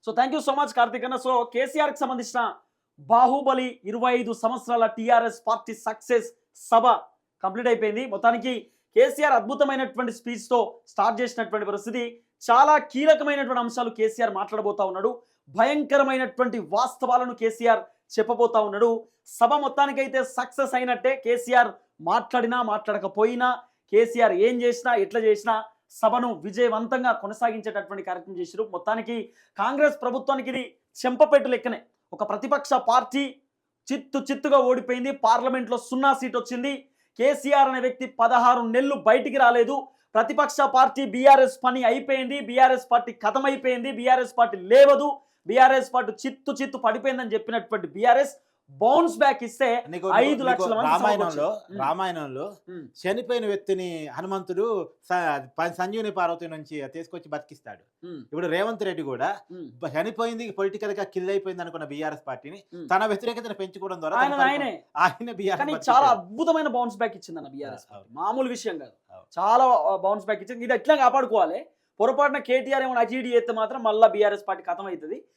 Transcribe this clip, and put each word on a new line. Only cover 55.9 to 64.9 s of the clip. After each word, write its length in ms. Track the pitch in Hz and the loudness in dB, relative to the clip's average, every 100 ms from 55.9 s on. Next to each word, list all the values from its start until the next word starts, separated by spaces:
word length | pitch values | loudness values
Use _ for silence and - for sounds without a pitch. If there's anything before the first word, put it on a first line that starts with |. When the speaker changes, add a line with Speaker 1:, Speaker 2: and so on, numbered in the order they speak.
| 220 214 | -4 -6
Speaker 2:
పార్వతి 380 | 190 175 170 170 | -2 -2 -4 -10
నుంచి 400 | 156 151 151 135 | -14 -12 -12 -10
తీసుకొచ్చి 400 | 160 165 175 170 | -12 -14 -16 -12
బతికిస్తాడు. 800 | 147 147 - 117 98 _ _ 175 | -12 -12 -20 -20 -20 _ _ -18
Speaker 1:
ఉమ్. 120 | 160 | -18
Speaker 2:
ఇప్పుడు 280 | 117 151 170 | -12 -6 -2
రేవంత్ 360 | 165 214 226 | -2 -2 -4
రెడ్డి 200 | 202 165 | -6 -6
కూడా 380 | 143 123 147 202 _ | -8 -4 -4 -4 _
Speaker 1:
ఉమ్. 200 | 180 147 117 | -18 -18 -12
Speaker 2:
బ-, 40 | 160 | -8
చనిపోయింది, 640 | 139 196 226 233 226 233 | -4 -6 -4 -6 -6 -10
పొలిటికల్ 400 | 196 196 208 214 | -4 -4 -4 -8
గా 140 | 202 | -8
కిల్ 260 | 190 185 185 | -8 -6 -4
అయిపోయింది 320 | 196 190 180 | -4 -4 -10
అనుకున్న 220 | 170 160 | -12 -12
బీఆర్ఎస్ 420 | 147 143 156 147 - | -12 -8 -8 -8 -12
పార్టీని 360 | 127 143 196 _ | -14 -14 -20 _
Speaker 1:
ఉమ్. 140 | 175 156 | -18 -2
Speaker 2:
తన 180 | 185 220 | 0 2
వ్యతిరేకతను 480 | 202 226 233 226 | -2 -4 -8 -10
పెంచుకోవడం 460 | 202 190 185 190 180 | -10 -12 -10 -10 -8
ద్వారా 160 | 156 226 | -4 0
తన 60 | |
Speaker 1:
ఆయన, 80 | 277 | 0
Speaker 2:
పరిపాలన-, 320 | 277 269 285 | 2 0 0
Speaker 1:
ఆయనే. 200 | 269 185 _ | -6 -8 _